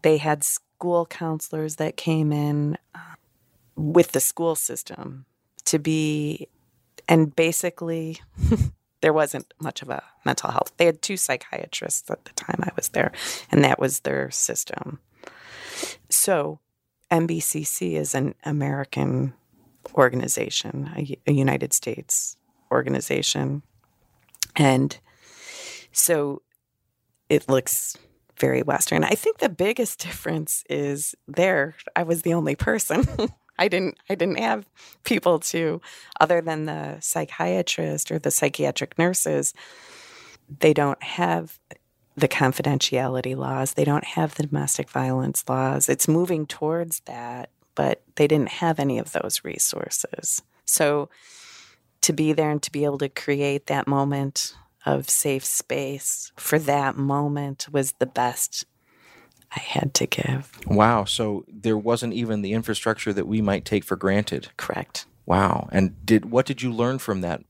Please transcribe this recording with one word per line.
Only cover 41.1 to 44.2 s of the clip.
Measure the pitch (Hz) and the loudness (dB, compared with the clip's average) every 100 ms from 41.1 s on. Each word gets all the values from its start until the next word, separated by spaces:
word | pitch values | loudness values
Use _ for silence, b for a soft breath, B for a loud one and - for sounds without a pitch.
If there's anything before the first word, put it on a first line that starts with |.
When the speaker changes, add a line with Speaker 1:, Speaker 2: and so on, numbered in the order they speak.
| - 175 170 160 - _ - _ _ _ - | -2 0 0 -4 -16 _ -20 _ _ _ 0
Speaker 1:
the | 147 | 0
confidentiality | - 131 - 147 135 - 127 131 131 127 131 | 4 2 2 -2 0 0 0 0 -2 -4 -4
laws. | 135 135 131 | -4 -2 -2
They | - 147 | 0 2
don't | 147 - | 2 0
have | - | -2